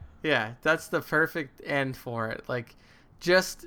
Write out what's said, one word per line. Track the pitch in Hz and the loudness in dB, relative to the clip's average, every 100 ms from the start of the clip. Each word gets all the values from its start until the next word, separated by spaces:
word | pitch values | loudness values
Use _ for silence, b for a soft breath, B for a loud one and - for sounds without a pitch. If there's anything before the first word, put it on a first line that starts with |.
| - - | -18 -6
yeah. | 160 131 110 123 | 0 0 0 -2
That's | 156 160 - | 0 0 0
the | 170 | -4
perfect | - 156 156 170 135 - - | 0 2 2 0 -8 -10 -2
end | 143 135 127 | 0 0 -4
for | - 117 110 | -6 -4 -4
it. | - - | -6 -6
Like, | 127 120 - b b b - | -6 -6 -16 b b b -4
just | 170 185 185 - | 4 4 4 -6